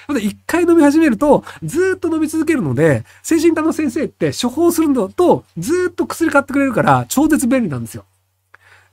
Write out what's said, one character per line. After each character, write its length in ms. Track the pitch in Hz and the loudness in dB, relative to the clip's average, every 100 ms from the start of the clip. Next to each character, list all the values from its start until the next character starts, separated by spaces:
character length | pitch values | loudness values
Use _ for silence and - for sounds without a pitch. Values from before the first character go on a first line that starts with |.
| - | -8
な 60 | 285 | -4
の 40 | |
で 60 | 202 | -4
一 100 | - - | -6 -6
回 180 | 330 | -2
飲 120 | 349 339 | 2 4
み 80 | |
始 160 | 285 302 | 4 4
め 100 | 320 | 2
る 60 | 208 | 2
と、 300 | 294 214 - - | 2 2 0 -12
ず 300 | 160 285 381 | -6 -2 0
ー 20 | 370 | 0
っ 20 | |
と 160 | 330 | -2
飲 60 | 320 | -2
み 80 | 311 | -2
続 160 | 320 320 | -2 -2
け 100 | 302 | 0
る 60 | |
の 140 | 156 123 | -2 2
で、 300 | 160 120 - - | 2 2 -4 -12
精 160 | - 320 | -2 0
神 160 | 330 320 | 2 2
科 60 | |
の 100 | 311 | 0
先 200 | - 311 | -2 -4
生 120 | 330 | -4
っ 60 | 247 | -6
て 240 | - 156 | -4 -4
処 160 | - 247 | -2 -4
方 200 | 254 339 | 0 0
す 80 | 339 | 2
る 80 | 320 | 0
の 180 | 262 190 | 0 -2
と、 380 | - 349 156 - - | 0 2 2 -2 -10
ず 160 | 185 | -4
ー 160 | 349 359 | -2 -2
っ 20 | |
と 120 | - 294 | -4 -6
薬 220 | - 320 | -4 0
買 120 | 285 | 0
っ 20 | |
て 80 | 277 | 0
く 80 | 269 | -2
れ 60 | 269 | -2
る 80 | |
か 80 | 220 | 0
ら、 240 | 147 127 123 | 2 0 0
超 220 | - 302 | 0 2
絶 180 | 285 233 | 2 0
便 160 | 262 | 0
利 60 | 208 | -2
な 80 | 127 | -6
ん 60 | |
で 40 | 113 | -10
す 60 | 107 | -14
よ。 80 | - _ _ _ _ _ _ _ _ | -20 _ _ _ _ _ _ _ _